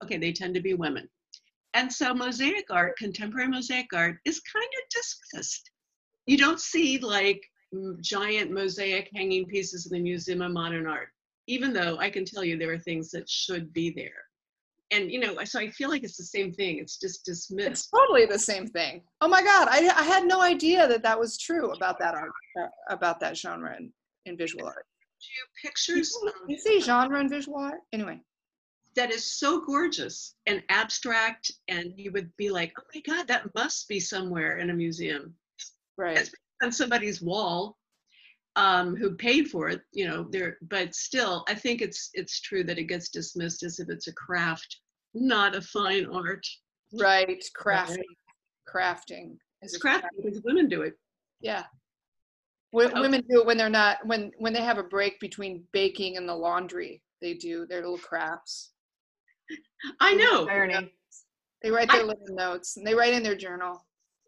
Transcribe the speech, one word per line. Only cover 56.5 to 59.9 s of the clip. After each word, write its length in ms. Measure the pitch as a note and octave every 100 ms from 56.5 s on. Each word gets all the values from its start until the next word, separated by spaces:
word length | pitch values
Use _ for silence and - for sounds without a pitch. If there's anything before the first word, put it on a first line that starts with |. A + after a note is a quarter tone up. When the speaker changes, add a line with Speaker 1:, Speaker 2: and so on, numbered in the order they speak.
| F3 F3+ F3+ D#3+ - _ -
Speaker 2:
they 120 | F3
do 320 | E3+ E3+ E3+ E3+
their 140 | F3+
little 160 | F3 F3+
crafts. 760 | - E3 D#3+ E3 - - - _ _ _ _ _ _ _ - D#4 _ - C4+